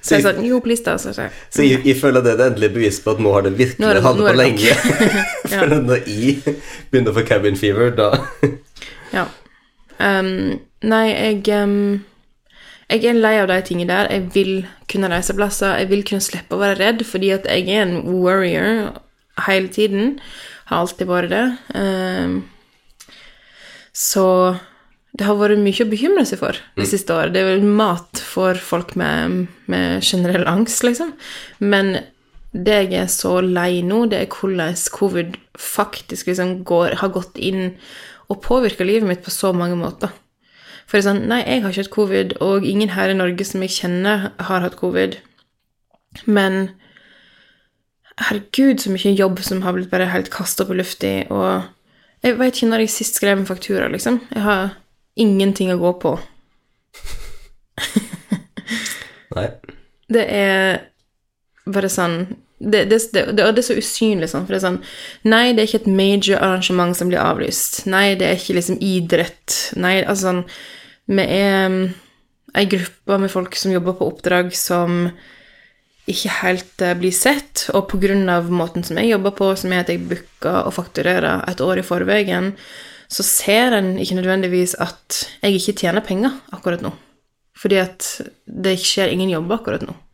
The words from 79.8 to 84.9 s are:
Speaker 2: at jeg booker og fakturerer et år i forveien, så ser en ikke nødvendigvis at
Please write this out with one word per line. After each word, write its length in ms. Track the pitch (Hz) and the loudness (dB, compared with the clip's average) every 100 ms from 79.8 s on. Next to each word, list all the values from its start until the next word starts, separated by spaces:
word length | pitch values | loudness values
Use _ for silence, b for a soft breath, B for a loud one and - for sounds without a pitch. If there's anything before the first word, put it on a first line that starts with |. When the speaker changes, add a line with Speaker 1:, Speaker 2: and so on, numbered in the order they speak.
| 175 | -2
Speaker 2:
at 60 | |
jeg 80 | 175 175 | -4 -4
booker 560 | 175 - _ 147 180 - | -8 -8 _ -2 0 -2
og 80 | 185 | -4
fakturerer 680 | 175 - 175 185 165 170 - | -8 -4 0 0 0 -2 -4
et 140 | 180 | -2
år 160 | 170 185 | 0 0
i 60 | 185 | -2
forveien, 640 | 175 180 208 202 180 185 196 B B B B B | -2 0 0 0 -2 -4 -6 B B B B B
så 160 | - | -6
ser 540 | - - - 208 247 220 | -2 0 2 4 4 2
en 160 | 190 185 | 0 -2
ikke 200 | 185 185 | -2 -2
nødvendigvis 580 | 185 190 185 180 180 - | 0 0 0 0 0 -2
at 420 | 165 | -6